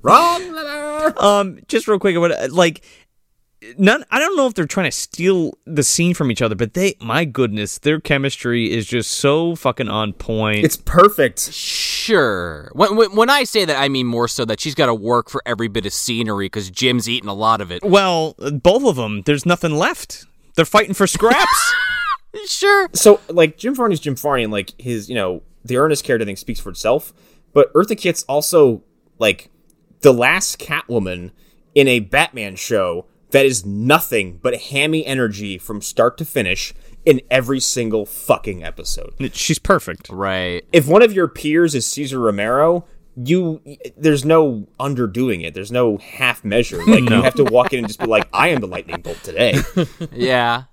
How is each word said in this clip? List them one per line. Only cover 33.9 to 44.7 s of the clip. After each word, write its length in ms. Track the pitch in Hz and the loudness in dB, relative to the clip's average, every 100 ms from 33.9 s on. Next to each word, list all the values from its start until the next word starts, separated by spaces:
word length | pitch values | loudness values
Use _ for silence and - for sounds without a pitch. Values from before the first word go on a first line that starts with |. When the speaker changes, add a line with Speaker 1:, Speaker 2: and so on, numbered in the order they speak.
| 156 - 117 92 90 | 0 2 -4 -4 -4
Speaker 1:
but 120 | 127 120 | -4 -4
hammy 480 | - 139 151 160 | -6 -4 -2 -2
energy 540 | 143 135 117 101 104 92 | -2 -2 -2 -4 -10 -10
from 240 | - 104 | -10 -12
start 340 | - - 120 - | -6 0 0 0
to 60 | 160 | -6
finish 500 | 139 95 95 - - - - 165 | -4 -2 -4 -6 -12 -20 -2 2
in 160 | 131 - | 2 2
every 280 | 131 120 135 | 0 0 -2
single 460 | - 127 113 110 104 | -2 -4 -2 -2 -4
fucking 560 | - - 123 107 90 | -12 0 0 0 -10
episode. 500 | 82 - - - - - | -10 -10 -8 -8 -8 -10
Speaker 2:
It, 140 | 135 - | -10 -6
she's 220 | - 160 | -4 -2
perfect. 500 | - 185 - 80 - | 2 0 0 -14 -14
Speaker 3:
Right. 540 | 92 98 95 90 87 - | -6 -4 -2 -4 -6 2
Speaker 1:
If 160 | 170 135 | 2 6
one 140 | 190 | 6
of 120 | 240 | 6
your 140 | 190 170 | 4 -2
peers 440 | - 151 156 170 | -2 0 2 2
is 140 | 156 - | 0 -4
Cesar 320 | - 143 131 | -6 -6 0
Romero, 640 | 113 101 107 131 160 175 - - _ - | 0 0 0 2 4 2 -4 -20 _ -12
you, 460 | 123 180 175 160 - 143 127 _ | 0 0 0 -6 -12 -18 -18 _
there's 280 | 156 143 143 | 2 2 4
no 420 | 160 151 113 101 | 4 4 0 -10